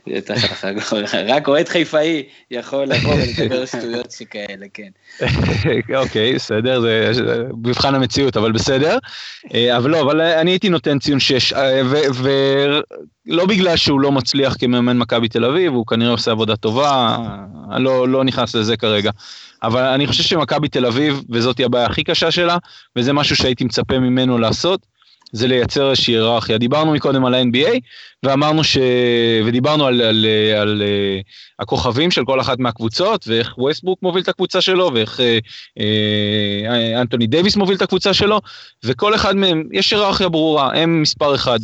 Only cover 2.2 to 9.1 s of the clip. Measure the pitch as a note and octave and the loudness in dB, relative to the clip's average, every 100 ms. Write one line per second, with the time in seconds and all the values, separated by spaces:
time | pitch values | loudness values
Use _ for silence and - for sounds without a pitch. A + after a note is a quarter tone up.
2.2 | C3 - - B2 A#2 C#3 C#3 C3 - D3 | -6 -16 -12 -12 -6 -4 -2 0 0 0
3.2 | - E3 A2+ B2+ B2+ B2 A#2 A#2+ B2 - | 0 -2 -2 -2 -4 -8 -6 -8 -10 -14
4.2 | A#2 G#2+ G2+ G2 G2 - G2+ - - - | -14 -12 -12 -14 -16 -18 -20 -20 -20 -6
5.2 | C#3+ - - - D#3 A#2 - C3 B2+ A2 | -2 0 0 0 0 0 0 -2 0 0
6.2 | A2+ C3 - A2 A#2+ B2+ A#2 A2+ G#2+ A#2+ | 0 0 -2 -2 0 2 2 2 2 0
7.2 | A2 A#2+ B2 A2+ A#2 B2 C#3+ C3+ B2 - | 0 -2 -4 -6 -2 0 2 2 0 0
8.2 | C#3 A2+ A2 A2 - C3+ D3+ A#3+ - | 0 2 0 0 0 2 2 0 -4